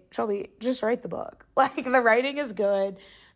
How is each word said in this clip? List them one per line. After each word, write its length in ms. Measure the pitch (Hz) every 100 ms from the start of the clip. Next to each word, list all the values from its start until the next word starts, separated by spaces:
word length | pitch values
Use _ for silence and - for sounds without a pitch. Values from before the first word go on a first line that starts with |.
| _
"Shelby, 380 | - 226 202 - -
just 240 | 233 254
write 200 | 220 240
the 60 | 190
book. 380 | - - - -
<laughs> 60 | -
Like, 280 | 269 -
the 160 | 254 254
writing 380 | 233 233 269 277
is 160 | 269
good. 420 | 202 202 196 196 190 - - -